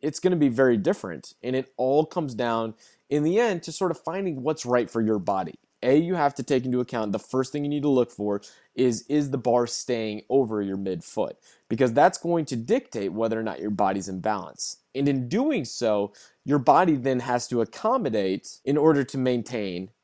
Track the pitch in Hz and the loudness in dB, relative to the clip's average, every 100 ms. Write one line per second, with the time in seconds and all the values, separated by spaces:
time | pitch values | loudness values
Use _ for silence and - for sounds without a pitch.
0 | 151 151 185 180 147 117 135 117 101 190 | -4 0 0 4 2 4 4 6 2 -2
1 | 98 82 - - 120 131 131 - 131 143 | -4 -10 -14 -12 -4 -4 -4 -4 2 2
2 | 156 - 151 113 120 113 113 110 - _ | 2 -2 -4 -4 -2 0 -2 -8 -20 _
3 | _ 147 151 190 240 180 - 156 185 160 | _ 0 2 2 2 -2 -6 -4 -4 -2
4 | - 180 196 143 127 156 123 123 110 117 | -6 -4 -4 -4 -2 -4 0 0 0 0
5 | 110 107 95 98 87 - _ _ 123 143 | 0 0 0 -4 -4 -10 _ _ 2 2
6 | 170 180 143 - 127 131 127 123 123 123 | 2 0 0 -2 -2 -2 0 -2 -2 -4
7 | 107 101 - 131 131 147 147 147 143 131 | -2 -4 -4 -2 -2 -4 -4 -2 2 2
8 | 120 - 104 101 - - _ - 127 113 | 2 -2 -2 -2 -6 -20 _ 0 2 2
9 | - 151 143 131 120 120 120 - - 120 | 0 -2 0 -2 2 2 2 -4 -4 -4
10 | 110 104 - 135 123 107 101 95 98 90 | -2 -6 0 2 2 0 -2 -4 -4 -6
11 | - - 92 - _ _ _ 113 127 117 | -6 -4 -4 -6 _ _ _ 0 2 6
12 | 165 - 170 170 151 123 117 247 - 113 | 4 4 -2 -2 -2 -6 0 -2 -2 -6
13 | 98 98 113 110 110 71 95 101 101 95 | -4 -2 -2 -2 -4 -4 -6 0 0 0
14 | 92 92 107 104 82 - - - _ 135 | -4 -6 -2 -4 -6 -12 -12 -12 _ -2
15 | 139 135 123 175 277 269 123 - 117 104 | 0 0 0 0 0 -2 -4 -4 0 0
16 | 101 - - _ - 143 131 143 180 147 | -2 -6 -20 _ -2 0 6 6 6 2
17 | 127 127 123 123 - 123 113 - 220 262 | 0 -2 0 -2 0 -2 -2 -2 0 0
18 | 170 110 95 95 - - - 147 156 147 | 0 0 0 -2 -6 -10 -2 4 4 4
19 | 131 135 127 123 110 123 101 87 95 _ | 2 -2 0 0 -2 -6 -4 -6 -10 _